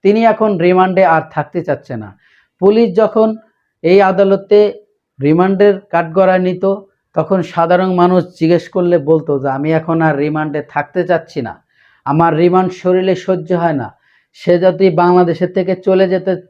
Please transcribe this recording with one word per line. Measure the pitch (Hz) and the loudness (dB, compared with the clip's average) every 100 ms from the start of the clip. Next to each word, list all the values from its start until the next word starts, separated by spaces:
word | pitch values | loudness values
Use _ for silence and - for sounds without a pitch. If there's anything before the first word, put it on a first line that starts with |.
তিনি | 196 214 226 | 0 2 2
এখন | 220 220 185 | 2 -2 0
রিমান্ডে | 180 180 160 185 185 | 2 2 2 2 2
আর | 160 160 | 0 -2
থাকতে | - 143 175 | -8 -6 -8
চাচ্ছে | 151 143 - 120 | -6 -8 -8 -14
না। | 104 - _ _ _ _ | -14 -20 _ _ _ _
পুলিশ | 190 220 233 180 | 0 2 0 0
যখন | 214 220 220 220 _ _ _ _ | 0 0 0 -2 _ _ _ _
এই | 160 190 | 2 4
আদালতে | 190 185 196 196 - 208 208 - _ _ _ _ | 2 2 0 0 2 2 2 -2 _ _ _ _
রিমান্ডের | 143 160 190 190 208 196 | 0 2 2 2 2 0
কাঠগড়ায় | _ 170 165 170 185 185 | _ -4 -2 0 2 2
নিত, | 185 180 190 196 196 _ _ - | -2 -2 -4 -4 -10 _ _ -6
তখন | 156 190 | -2 -2
সাধারণ | 165 - 165 180 185 | -2 -2 0 2 0
মানুষ | 180 175 180 180 - | 2 2 2 -2 -4
জিজ্ঞেস | 165 170 - | 0 0 -2
করলে | 190 175 175 | -2 0 0
বলতো | 143 160 156 139 | 2 0 0 -4
যে, | 135 | -4
"আমি | 135 151 | -4 -2
এখন | 160 160 165 | -2 -2 -2
আর | 160 143 | 0 0
রিমান্ডে | 147 151 151 147 143 | -4 -4 -6 -8 -6
থাকতে | 151 143 185 180 | -8 -6 -6 -2
চাচ্ছি | 165 - - | -2 -4 -10
না, | 107 - _ _ _ _ 131 | -10 -14 _ _ _ _ -2
আমার | 151 165 156 | 0 2 2
রিমান্ড | 175 185 185 | 2 2 0
শরীরে | - 180 185 185 180 | -4 -2 0 0 -4
সহ্য | - 185 185 | -2 -6 -2
হয় | 175 170 | -2 -2
না।" | 147 107 _ _ _ _ | -4 -8 _ _ _ _
সে | _ - 175 | _ -2 2
যদি | 185 180 190 | 2 2 0
বাংলাদেশের | 160 175 180 175 165 180 | 2 2 2 2 0 -4
থেকে | 190 180 185 | -4 -4 -4
চলে | 196 190 190 | 0 0 0
যেতে | 185 185 180 | -2 -4 -6